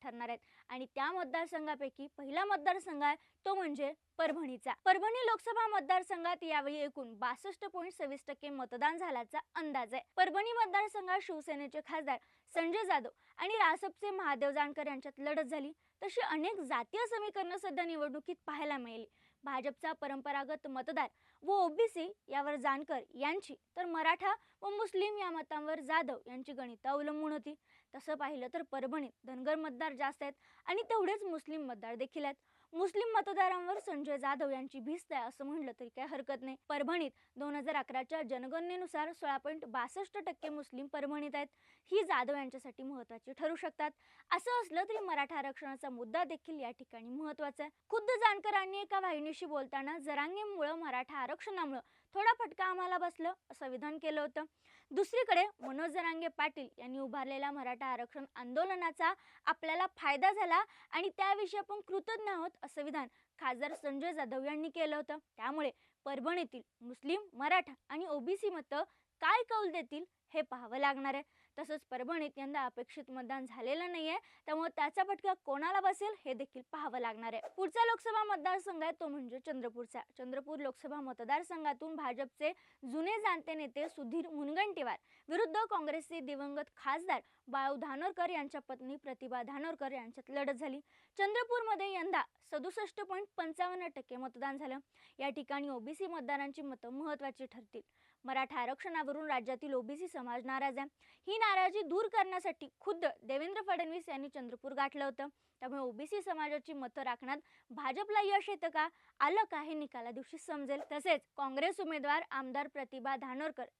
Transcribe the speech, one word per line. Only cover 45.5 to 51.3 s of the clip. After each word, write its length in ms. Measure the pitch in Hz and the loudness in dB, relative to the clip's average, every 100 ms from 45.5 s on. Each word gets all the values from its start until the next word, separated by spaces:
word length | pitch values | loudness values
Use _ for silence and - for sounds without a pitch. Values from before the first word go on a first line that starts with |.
| 269 285 269 285 | -4 -8 -6 -6
मुद्दा 340 | 247 233 294 | -6 -2 0
देखील 360 | 330 311 - 311 | 2 -2 -6 -6
या 120 | 247 | -6
ठिकाणी 380 | 247 262 226 226 | -8 -14 -14 -8
महत्त्वाचा 540 | 262 311 294 294 269 | -6 -6 -4 -6 -4
आहे. 60 | 302 - _ | -8 -8 _
खुद्द 220 | 440 427 494 | 0 2 6
जानकरांनी 600 | 453 403 415 403 381 392 | 6 6 4 4 2 -2
एका 200 | 403 392 | 0 2
वाहिनीशी 460 | 370 311 302 311 349 | 2 0 -2 -4 -4
बोलताना 520 | 294 269 277 269 330 | -2 -2 -2 -2 -4
जरांगेमुळं, 800 | 277 285 294 392 427 392 294 330 | -2 0 0 -2 -4 0 0 0
मराठा 420 | 320 254 254 285 | -2 -2 -4 -4
आरक्षणामुळं 640 | 254 | -4